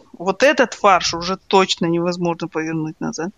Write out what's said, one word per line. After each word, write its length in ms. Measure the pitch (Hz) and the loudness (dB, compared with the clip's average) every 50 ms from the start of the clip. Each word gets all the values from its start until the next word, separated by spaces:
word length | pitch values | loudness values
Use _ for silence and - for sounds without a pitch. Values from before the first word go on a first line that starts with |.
| - _ - | -16 _ -18
Вот 300 | - 170 185 190 190 - | -8 -4 -4 -2 2 2
этот 300 | 277 302 - 254 - - | 2 4 4 0 0 0
фарш 400 | - - - - 175 170 - - | 0 4 4 4 4 4 0 -6
уже 240 | 170 170 175 190 190 _ - | -6 -6 -6 -6 -6 _ 2
точно 380 | - 190 185 185 - - - 165 | 4 4 4 2 0 -2 -2 0
невозможно 600 | 170 170 170 180 175 180 175 170 165 165 175 165 | 0 0 0 -2 -2 -2 -2 -4 -4 -4 -6 -8
повернуть 520 | - 160 160 160 165 160 156 156 156 - | -6 -6 -6 -4 -4 -4 -4 -6 -6 -8
назад. 320 | - 160 - - 160 180 - | -8 -8 -6 -6 -8 -8 -10